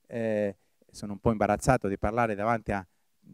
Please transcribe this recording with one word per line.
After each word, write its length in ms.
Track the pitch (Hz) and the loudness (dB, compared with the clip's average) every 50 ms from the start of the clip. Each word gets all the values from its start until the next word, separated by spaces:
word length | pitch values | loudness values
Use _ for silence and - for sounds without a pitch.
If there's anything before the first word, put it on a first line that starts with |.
| _ _ | _ _
eh, 480 | 117 117 113 110 107 104 104 101 98 - _ _ _ _ _ _ - | -8 -4 -2 0 0 2 0 0 -2 -6 _ _ _ _ _ _ -18
sono 200 | - - 104 101 | -14 -12 -12 -12
un 60 | 98 | -2
po' 120 | - 120 | -2 0
imbarazzato 580 | 113 104 104 101 104 104 - - 127 123 - 98 | 2 4 4 2 2 2 4 4 2 4 2 -2
di 100 | 98 - | -4 -2
parlare 360 | - 104 110 120 120 110 104 | -2 -2 0 0 0 0 0
davanti 380 | 98 101 113 120 110 104 - 104 | -2 0 -2 -2 -2 -2 -4 -4
a 140 | 98 92 - _ _ _ _ _ _ _ - | -4 -6 -8 _ _ _ _ _ _ _ -20